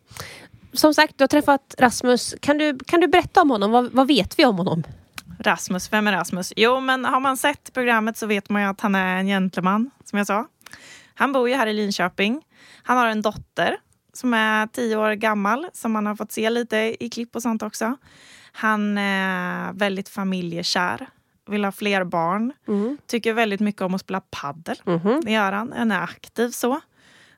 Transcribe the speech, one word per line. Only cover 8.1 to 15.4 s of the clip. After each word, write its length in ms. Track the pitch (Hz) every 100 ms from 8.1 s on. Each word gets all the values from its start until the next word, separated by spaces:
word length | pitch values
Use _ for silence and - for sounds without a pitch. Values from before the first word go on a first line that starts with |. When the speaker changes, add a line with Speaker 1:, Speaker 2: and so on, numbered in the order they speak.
| -
Speaker 2:
så 100 | 214
vet 220 | 202 -
man 140 | 208
ju 60 | 202
att 120 | 196
han 140 | 208
är 220 | 196 185 185
en 100 | 190
gentleman, 640 | 196 185 - 185 208 262 -
som 140 | - 208
jag 80 | 202
sa. 200 | 202 285 _ - - - - -
Han 180 | - 262
bor 160 | 262 240
ju 60 |
här 120 | 262 220
i 60 |
Linköping. 680 | 214 202 - 180 - 202 294 - _ - -
Han 140 | - 254
har 80 | 233
en 160 | 214
dotter 540 | 208 147 - - 175 392 _ _ _
som 220 | - 254
är 320 | 226 220 214 220
tio 300 | - 233 214
år 160 | 214
gammal, 540 | 208 220 208